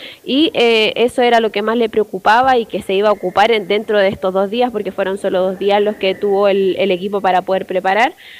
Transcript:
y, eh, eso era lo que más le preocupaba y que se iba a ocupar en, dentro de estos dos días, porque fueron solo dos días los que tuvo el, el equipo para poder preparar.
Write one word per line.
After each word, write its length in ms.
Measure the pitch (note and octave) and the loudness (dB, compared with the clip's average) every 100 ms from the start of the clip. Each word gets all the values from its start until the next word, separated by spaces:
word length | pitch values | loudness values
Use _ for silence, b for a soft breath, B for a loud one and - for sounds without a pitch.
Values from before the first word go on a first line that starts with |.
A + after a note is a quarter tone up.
| B B | B B
y, 260 | - C4 D#4+ | -4 0 0
eh, 400 | - A#3 A3+ G#3+ - | 2 2 4 2 0
eso 260 | A#3+ - | 0 2
era 160 | A#3+ A#3 | 2 2
lo 140 | A3 | 2
que 100 | G3+ | -2
más 140 | G#3+ A#3 | -2 0
le 120 | A3 | 0
preocupaba 680 | A3 G#3 F#3+ G#3 A3+ C4 B3+ | -2 -2 -2 2 2 4 2
y 80 | A3 | 0
que 160 | F#3 | -6
se 120 | - | -4
iba 140 | F#3+ G#3+ | 0 2
a 20 | |
ocupar 400 | G#3 F3+ F#3+ A3 | 0 -2 0 2
en, 160 | A3 F3+ | 2 0
dentro 320 | G#3 A3 G#3 | -2 0 2
de 80 | G3 | 2
estos 260 | - F#3 | 0 -2
dos 160 | F#3+ G3 | -2 -2
días, 220 | A#3 B3 | 0 -2
porque 180 | G#3+ F#3 | -2 -6
fueron 260 | F#3 F#3+ G3 | -6 -4 -4
solo 240 | G3 F#3+ | -2 -2
dos 200 | F#3 F#3 | -2 -2
días 200 | G3 G#3 | 0 0
los 140 | G#3 | 0
que 220 | G#3 F#3+ F#3+ | -2 -2 -2
tuvo 320 | G#3 G3 G3+ | 0 2 2
el, 260 | G3 F#3+ - | 2 0 0
el 100 | G3 | -2
equipo 300 | F3+ G3 G3 | -2 -4 -2
para 220 | F#3+ F3+ | 0 0
poder 240 | F3+ F#3+ F#3+ | 0 -4 -2
preparar. 500 | F#3 F#3 G3+ C4+ - B | -4 0 0 0 -2 B